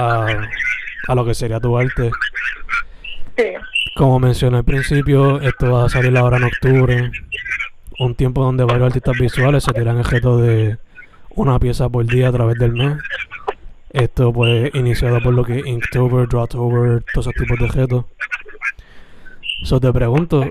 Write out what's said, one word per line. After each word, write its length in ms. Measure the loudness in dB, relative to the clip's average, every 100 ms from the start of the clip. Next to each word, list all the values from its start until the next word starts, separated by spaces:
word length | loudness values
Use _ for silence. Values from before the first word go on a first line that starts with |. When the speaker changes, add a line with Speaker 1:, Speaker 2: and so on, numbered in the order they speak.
| 0 0 0
Speaker 1:
a, 220 | -2 -4 -6 -6 -6 -8 -10 -2
a 60 |
lo 100 | 0
que 100 | 0
sería 260 | -2 -2 -2
tu 160 | 0 2
arte. 340 | 0 0 -2 -2 -6 -6 -8 -8 -6 -6 -6 -10 -12 -6 -4 -2
Speaker 2:
Sí. 80 | -2 -4 -8 -6 -6 2
Speaker 1:
Como 220 | 2 4
mencioné 400 | 2 2 2 2
al 60 |
principio, 760 | 2 0 0 0 4 4 4 2
esto 300 | -2 0 2
va 120 | 2 2
a 20 |
salir 280 | 2 2 2
ahora 220 | 4 2
en 60 |
octubre, 640 | 0 0 2 4 4 2 -2 -6 -12 -12 -10 -10 -10 -14 -18 -4
un 160 | -4
tiempo 280 | 0 0 2
donde 200 | 0 2
varios 220 | 2 4 2
artistas 320 | 2 0 0
visuales 460 | 0 2 2 2
se 80 | 2
tiran 260 | 0 0 0
el 60 |
reto 340 | 0 2 4 4
de 400 | 4 4 2 -2 -10 -20 -20 -20 -10
una 280 | -2 2 4
pieza 300 | 2 0 0
por 160 | 0 0
día 220 | 2 2
a 40 |
través 260 | 2 2 2
del 140 | 0
mes. 240 | 2 0 -2 -6 -10 -10 -10 -10 -10 -14 -18 -6
Esto, 420 | -2 0 2 2
pues, 380 | 2 2 2 0
iniciado 460 | 0 0 0 2 2
por 140 | 2
lo 100 | 2
que 140 | 0 -2
Inktober, 640 | -4 -4 -4 0 2 2 2
Drawtober, 760 | 0 -2 -2 0 2 2 0 -2
todos 140 | -2 -2
esos 60 |
tipos 240 | -2 -2 0
de 100 | 0 0
retos. 240 | 0 0 -4 -10 -12 -10 -12 -12 -12 -12 -16 -20 -20 -20 -18 -14 -12 -10
So, 160 | -2 0
te 120 | 2
pregunto, 520 | 2 2 0 2 0 0